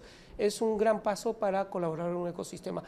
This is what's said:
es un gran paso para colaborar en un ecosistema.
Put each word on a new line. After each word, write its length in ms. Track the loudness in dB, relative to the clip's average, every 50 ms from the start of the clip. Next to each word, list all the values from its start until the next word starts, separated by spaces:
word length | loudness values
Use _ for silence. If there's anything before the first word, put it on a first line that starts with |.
| -12 -20 -20 -20 -20 -18 -4
es 240 | 2 2 2 2 2
un 160 | 0 2 2
gran 240 | 4 4 4 4 4
paso 320 | 2 -2 -2 0 -2 -4 -2
para 360 | 0 0 2 2 2 0 0
colaborar 380 | -2 -2 -2 0 -2 -2 -2 -2
en 60 | -2
un 140 | -2 -2 -4
ecosistema. 540 | -4 -6 -8 -10 -10 -10 -8 -6 -6 -6 -8